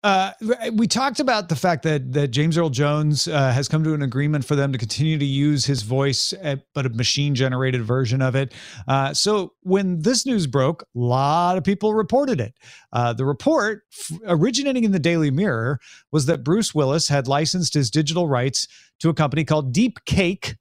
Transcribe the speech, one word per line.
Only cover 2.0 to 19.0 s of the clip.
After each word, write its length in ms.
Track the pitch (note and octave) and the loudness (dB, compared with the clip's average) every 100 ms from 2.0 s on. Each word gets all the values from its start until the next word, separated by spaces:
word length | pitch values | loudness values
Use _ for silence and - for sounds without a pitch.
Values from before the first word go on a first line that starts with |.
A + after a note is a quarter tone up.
| B2+ | -2
that 160 | C3+ C#3+ | -2 0
James 280 | A#2 D#3 E3 | 0 2 2
Earl 140 | E3 | 0
Jones, 560 | B2 D3 D3+ D3+ D3 - | 0 0 2 0 0 0
uh, 240 | D#3 C3+ | 0 2
has 160 | B2 C#3 | 2 0
come 160 | D#3 | 0
to 100 | D#3 | 0
an 100 | D3+ | 0
agreement 420 | C#3 B2+ D3 D3+ | -2 0 0 0
for 100 | B2 | 0
them 180 | D3 C#3 | 0 0
to 60 | C3 | -2
continue 400 | A2+ - D#3 D#3 | -4 -2 0 0
to 60 | |
use 400 | C#3+ C3+ D3 D3 | 0 2 2 2
his 180 | C3 C3+ | 0 -2
voice, 500 | G#2+ C3 C#3 C3 - F#3 | -2 0 0 0 -4 -4
uh, 120 | E3 C#3 _ | -6 -6 _
but 120 | - C3 | -4 -4
a 40 | |
machine-generated 920 | A2+ A#2+ - D3 C3 C3 B2+ C3 B2+ | -2 -2 0 0 0 0 0 0 -2
version 400 | A2 B2+ B2+ C3 | 0 0 0 0
of 140 | C3 C3 | 0 0
it. 180 | C3+ - - - G#2 | -4 -8 -20 -16 -2
Uh, 260 | C3+ C3+ | 0 0
so 400 | - G3+ G#3+ F#3 _ | 0 0 0 -2 _
when 360 | F#3 F#3+ F#3+ F3 | 0 2 2 0
this 260 | E3 B3+ | 0 0
news 220 | C4+ A3+ D#3 | 0 0 0
broke, 360 | C3+ C3 - | 2 0 -2
a 40 | - | -8
lot 640 | A#2+ A#2+ B2+ C#3 D#3+ F3 F#3 | -4 0 2 2 2 2 0
of 60 | |
people 280 | F#3+ G3+ G#3+ | 0 0 0
reported 480 | G#3+ G#3+ B3 C#4+ F#3 | 0 2 0 0 -2
it. 140 | G#2+ - - - _ | -4 -10 -20 -20 _
Uh, 200 | A#2 A#2+ | -2 -2
the 120 | A2+ | 0
report, 580 | C3 C#3 - D#4 G#3+ G#3 _ | -2 0 2 2 0 -4 _
f-, 260 | - - D#3+ G#3+ | -16 -14 -12 -2
originating 580 | E3+ G3+ A#3+ C#4 B3+ | 2 2 2 0 0
in 80 | A3+ | 2
the 80 | F#3 | 2
Daily 320 | D#3+ E3+ D3+ | 2 2 2
Mirror, 480 | C3+ G#3 A#2 A#2 C3+ - - _ | 2 0 0 -2 -4 -8 -20 _
was 140 | D#3 C3+ | -2 0
that 180 | D#3 | -2
Bruce 280 | B2 G3 A3 | 0 0 0
Willis 360 | D3+ C3+ D#3 - | 0 0 0 0
had 180 | C#3+ B2+ | 0 2
licensed 480 | C#3 D#3 F#3 D#3+ | 0 0 0 0
his 160 | D3+ C3 | 0 0
digital 380 | D3+ D3+ E3 E3+ | 0 0 0 0
rights 400 | B2+ C3 - - - _ _ | 0 0 -2 -6 -12 _ _